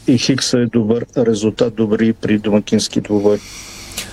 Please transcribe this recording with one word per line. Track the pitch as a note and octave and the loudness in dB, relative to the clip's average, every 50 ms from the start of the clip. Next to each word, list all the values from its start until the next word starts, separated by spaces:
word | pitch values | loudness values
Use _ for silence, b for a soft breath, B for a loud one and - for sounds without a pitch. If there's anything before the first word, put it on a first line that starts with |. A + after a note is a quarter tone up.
| - | 2
и | - C3+ | 2 2
хикса | A#2 - - C3+ B2 - - - B2 | 2 2 0 0 0 0 0 0 0
е | A#2+ | 0
добър | A#2+ - A#2+ A2 G#2 A#2 A#2+ B2 - - | 2 2 0 2 2 0 0 -2 -4 -2
резултат, | C#3+ A#2+ A2+ A2+ G2+ G#2 A2 G#2 - B2 A#2 G#2 | 0 2 2 2 2 0 -2 0 0 -2 -2 0
добър | G#2+ A2+ G#2 A2 A2 | -2 0 0 2 2
и | A2+ A2+ A2+ | 2 0 0
при | - - - A2 | 0 0 0 0
домакински | G#2+ G#2+ G#2+ G2+ G#2 G2+ - A2+ G#2+ - - - - | 0 2 2 0 0 2 2 -2 -2 -2 0 -2 -4
двубой. | - - G#2 G2+ G2+ G#2 G#2 G#2 - - - - - - - B B B B B B B | -2 0 -2 2 2 2 2 2 -2 -12 -16 -16 -16 -18 -18 B B B B B B B